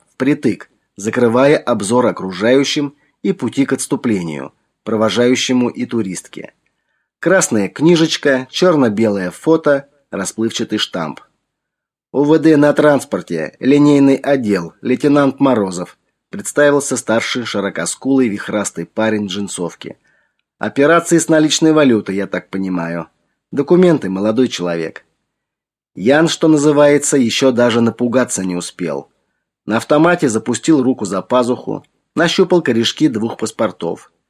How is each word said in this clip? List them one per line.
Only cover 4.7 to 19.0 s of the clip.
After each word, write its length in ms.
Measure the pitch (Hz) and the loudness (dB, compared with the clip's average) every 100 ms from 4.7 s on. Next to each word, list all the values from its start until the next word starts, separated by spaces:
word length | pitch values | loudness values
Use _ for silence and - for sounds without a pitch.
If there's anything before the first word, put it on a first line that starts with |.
| _ | _
провожающему 840 | - 107 110 101 123 123 - 127 120 | -6 -2 0 2 0 0 0 -2 -2
и 160 | 104 123 | -4 -6
туристке. 680 | 117 95 85 - - - _ _ _ _ _ _ _ | -6 -6 -8 -14 -18 -20 _ _ _ _ _ _ _
Красная 500 | 170 190 - 110 95 | 0 2 2 -2 -2
книжечка, 760 | - 156 165 160 - 143 131 131 | 0 4 4 2 0 0 0 -4
чёрно-белое 800 | - 180 156 120 104 110 101 90 | 0 2 4 2 2 0 -2 -6
фото, 580 | - 156 160 156 139 - _ _ | -4 0 2 2 -2 -4 _ _
расплывчатый 680 | 95 95 - 113 - 113 104 | -8 -8 -4 -4 -4 -6 -4
штамп. 420 | - 90 78 - - _ _ _ _ _ _ _ _ | -4 -6 -8 -10 -20 _ _ _ _ _ _ _ _
«У 120 | 127 | 0
В 140 | 147 156 | 2 4
Д 180 | 156 147 | 4 4
на 160 | 147 | 4
транспорте, 840 | 147 147 139 - 92 - 82 78 - | 4 2 2 -2 -8 -6 -6 -8 -4
линейный 560 | 127 143 147 143 139 135 | 2 4 4 4 4 2
отдел, 580 | 135 139 110 95 82 - | 0 -2 0 -2 -4 -10
лейтенант 580 | 117 127 147 143 135 131 | -4 -2 2 2 0 2
Морозов», 600 | 139 117 95 90 87 _ _ _ _ | 0 2 -2 -6 -10 _ _ _ _
представился 680 | 98 - 143 147 143 - 123 | -14 -6 0 2 2 0 -4
старший 480 | - 113 - 127 | -2 -2 -2 -6
широкоскулый 840 | 113 104 98 92 87 - 131 135 123 | -6 -6 -6 -6 -8 -6 -2 0 0
вихрастый 580 | 101 - 104 98 - 82 | -2 -6 -6 -6 -8 -8
парень 400 | - | -4